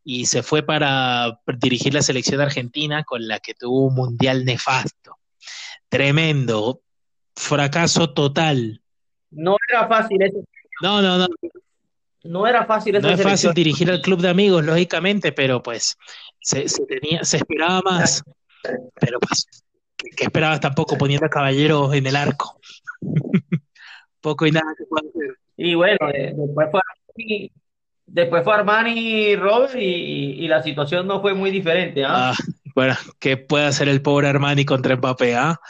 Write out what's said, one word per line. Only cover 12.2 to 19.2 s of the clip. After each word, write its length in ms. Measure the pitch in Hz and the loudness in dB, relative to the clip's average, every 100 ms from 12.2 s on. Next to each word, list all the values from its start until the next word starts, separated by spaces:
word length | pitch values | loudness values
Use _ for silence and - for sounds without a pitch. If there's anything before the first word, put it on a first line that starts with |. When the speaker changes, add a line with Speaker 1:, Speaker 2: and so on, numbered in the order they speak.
Speaker 2:
No 240 | 165 175 220 | -10 -2 2
era 180 | 240 226 | 2 2
fácil 300 | 214 214 202 | 0 2 2
esa 100 | 151 | 2
Speaker 1:
No 60 | |
es 80 | 175 | 2
fácil 300 | 196 196 180 | 2 4 2
Speaker 2:
selección. 20 | |
Speaker 1:
dirigir 380 | 170 160 143 170 | 2 2 2 0
al 100 | 180 | 0
club 200 | 185 180 | 0 2
de 80 | 180 | 2
amigos, 340 | 175 202 175 | 4 4 4
lógicamente, 720 | 156 165 180 170 185 208 160 | 4 2 0 0 0 0 -2
pero 280 | - 135 123 | 0 0 0
pues 360 | 120 117 - - - - - _ | -2 -6 -6 -6 -16 -20 -20 _
se, 300 | - 135 156 | -6 -4 -4
se 160 | - 135 | -4 -4
tenía, 380 | 131 151 170 175 | -6 -4 -2 -2
se 120 | 156 | -2
esperaba 440 | - 151 165 185 | -2 -2 0 0
más. 400 | 190 175 175 - - _ _ _ | 0 0 0 -2 -6 _ _ _
Speaker 2:
<laughs> 380 | - - - - | -10 -10 -10 -4
Speaker 1:
Pero 180 | - | -4
pues, 260 | - | -2